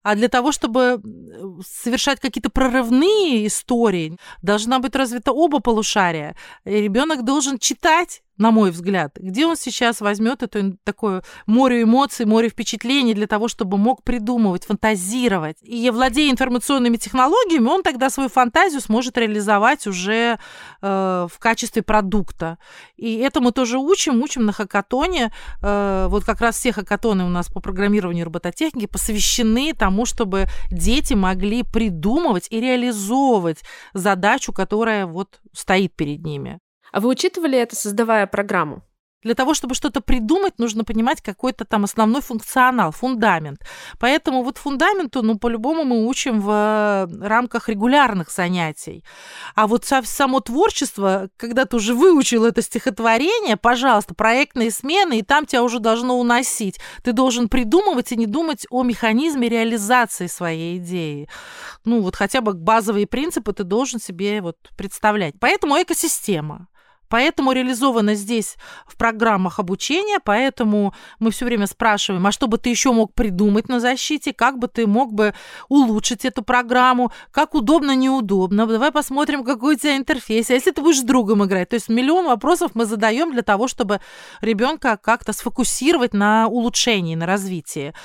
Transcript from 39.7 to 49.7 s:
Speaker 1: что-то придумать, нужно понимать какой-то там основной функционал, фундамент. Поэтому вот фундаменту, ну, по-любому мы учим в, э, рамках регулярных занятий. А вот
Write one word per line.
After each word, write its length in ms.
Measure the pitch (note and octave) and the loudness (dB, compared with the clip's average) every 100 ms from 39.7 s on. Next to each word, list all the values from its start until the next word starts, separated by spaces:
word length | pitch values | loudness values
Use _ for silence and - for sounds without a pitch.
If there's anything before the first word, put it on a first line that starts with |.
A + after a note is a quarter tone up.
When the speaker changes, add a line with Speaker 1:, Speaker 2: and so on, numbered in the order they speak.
| B3+ | -4
Speaker 1:
что-то 240 | D4+ C4+ | -4 -2
придумать, 580 | - B3+ G#3+ E4+ G4+ - | 2 2 2 0 0 -2
нужно 280 | A#3 G#3+ A3+ | -4 -4 -4
понимать 360 | A3 A#3 D4+ | -2 0 -2
какой-то 440 | - F#3+ B3+ B3+ A3+ | -6 -6 -4 -4 -2
там 180 | G#3+ | -2
основной 380 | G3+ - A3 C4 | 0 2 2 0
функционал, 720 | - A3+ - C4 B3+ B3 E3+ | -2 -8 -2 2 4 4 0
фундамент. 680 | - B3+ B3 A3 E3+ D3+ C#3+ - - - - | -2 -4 0 2 2 -2 -14 -18 -18 -20 -2
Поэтому 420 | A#3+ D4+ - C4 | 0 0 0 -2
вот 160 | B3 - | -2 -6
фундаменту, 640 | C#4+ C4+ E4+ G4+ C#4+ C4 | -6 0 2 0 -2 -2
ну, 160 | A3 A3 | 0 0
по-любому 460 | A#3+ A3+ B3 D#4+ | -2 -2 -2 -2
мы 240 | C#4 A#3 A3+ | 0 0 0
учим 320 | C4+ C#4 A3 | -2 -2 -2
в, 100 | G3+ | 0
э, 800 | G#3+ G#3+ G#3+ G#3 G3 F#3 E3 G3+ | 0 2 0 0 0 -4 -6 -2
рамках 400 | A3 B3 A#3 - | 0 0 -4 -4
регулярных 640 | G#3 A#3 C#4+ B3+ G3 E3 | -2 2 4 4 0 -6
занятий. 720 | - F3 F3+ D#3+ D3+ - - - - - - - | -4 -2 -2 -4 -6 -14 -16 -18 -20 -20 -18 -6
А 140 | - | 0
вот 160 | G#3+ | 2